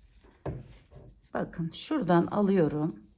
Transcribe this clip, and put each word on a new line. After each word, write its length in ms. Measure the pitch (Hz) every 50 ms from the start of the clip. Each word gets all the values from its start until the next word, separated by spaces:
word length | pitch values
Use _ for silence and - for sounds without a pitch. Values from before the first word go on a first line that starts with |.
| - - _ _ - - - _ - - - - - - - - - _ - - - - - _ _ _ -
bakın 380 | - 175 - - - 165 165 -
şuradan 540 | - - - 311 277 202 175 175 170 160
alıyorum. 680 | - - 202 202 190 196 185 156 143 147 151 151 180 - - - - _